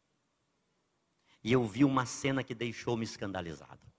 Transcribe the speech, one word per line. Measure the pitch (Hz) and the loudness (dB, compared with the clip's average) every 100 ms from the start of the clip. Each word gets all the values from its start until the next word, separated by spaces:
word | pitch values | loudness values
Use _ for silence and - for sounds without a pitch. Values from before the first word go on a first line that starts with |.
| _ _ _ _ _ _ _ _ _ _ _ _ _ _ | _ _ _ _ _ _ _ _ _ _ _ _ _ _
e | 107 | 2
eu | 127 113 | 2 2
vi | 107 | 4
uma | 139 135 120 | 4 4 0
cena | - 139 135 | -2 -2 0
que | 123 120 | -2 -4
deixou-me | 120 - - 113 | -6 -4 -2 0
escandalizado. | 110 - 104 92 85 73 69 - - | -2 -4 -6 -4 -6 -8 -14 -20 -20